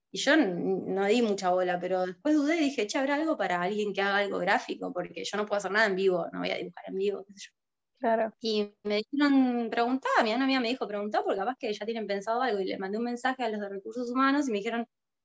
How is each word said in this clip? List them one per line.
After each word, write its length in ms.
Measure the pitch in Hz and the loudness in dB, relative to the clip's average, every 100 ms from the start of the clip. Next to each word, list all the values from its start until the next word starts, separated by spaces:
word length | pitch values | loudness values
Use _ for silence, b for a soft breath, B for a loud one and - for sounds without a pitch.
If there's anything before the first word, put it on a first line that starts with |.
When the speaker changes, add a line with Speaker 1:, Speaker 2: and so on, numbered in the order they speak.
| _ | _
Speaker 1:
Y 60 | 180 | -2
yo 140 | 262 | 4
n-, 600 | 320 202 175 180 185 - 190 | 4 4 0 0 -2 -2 0
no 100 | 202 | 4
di 160 | 247 | 4
mucha 280 | 226 196 185 | 4 2 2
bola, 280 | 185 180 180 | 2 2 -2
pero 260 | 180 185 185 | -2 -2 -2
después 300 | 185 302 302 | -2 2 2
dudé 220 | 285 339 | 4 2
y 20 | 285 | 0
dije, 220 | 269 208 | 0 -2
"Che, 100 | 294 | 0
¿habrá 180 | 269 285 | 0 0
algo 220 | 320 - | 0 0
para 240 | 190 175 | 0 0
alguien 320 | 180 208 208 | 0 0 -2
que 80 | 196 | 0
haga 160 | 196 196 | 2 2
algo 220 | 202 185 | 0 0
gráfico? 520 | 180 220 - - 180 | 0 0 -2 -6 -6
Porque 300 | 180 175 185 | -6 -8 -8
yo 140 | 190 202 | -6 -4
no 80 | 208 | -2
puedo 120 | 202 | -2
hacer 120 | 190 | 0
nada 140 | 208 214 | 2 2
en 80 | 185 | 4
vivo, 300 | 190 180 165 | 2 2 -2
no 80 | 180 | -4
voy 100 | 175 | -4
a 40 | - | -4
dibujar 260 | 180 - 185 | -6 -10 -8
en 80 | 190 | -2
vivo, 280 | 202 196 190 | -2 -4 -10
qué 80 | |
sé 60 | 196 - | -18 -20
yo". 20 | _ _ _ _ _ | _ _ _ _ _
Speaker 2:
Claro. 340 | 233 226 220 - | 0 0 0 -4
Speaker 1:
Y 320 | 226 214 202 - | -2 0 -2 -6
me 140 | 208 208 | -2 -2
dijeron, 720 | - 277 285 269 254 240 226 | -2 2 4 6 4 2 -2
"Preguntá", 380 | - 233 262 508 539 | 0 0 0 2 2
mi, 100 | 220 | 4
una 120 | 240 269 | 2 2
amiga 140 | 269 | 2
me 80 | 226 | 0
dijo, 180 | 262 202 | -2 -4
"Preguntá, 360 | 202 208 330 | -4 -2 -2
porque 160 | 415 196 | 0 0
capaz 160 | 202 262 | -2 -4
que 140 | 233 | -6
ya 120 | 208 208 | -4 -4
tienen 220 | 226 196 | -6 -4
pensado 340 | 202 208 233 | -4 -2 -2
algo". 160 | 247 202 | 0 0
Y 40 | 190 | -2
le 120 | - | -4
mandé 180 | 190 214 | -4 -2
un 60 | 240 | -4
mensaje 380 | 240 262 262 | -2 -4 -2
a 60 | 233 | -4
los 120 | 214 | -4
de 80 | 196 | -6
recursos 420 | 196 220 240 240 | -8 -8 -8 -4
humanos 360 | 254 269 285 277 | 2 2 2 0
y 20 | |
me 80 | 202 | -2
dijeron 280 | 226 233 226 _ _ _ | -2 -4 -6 _ _ _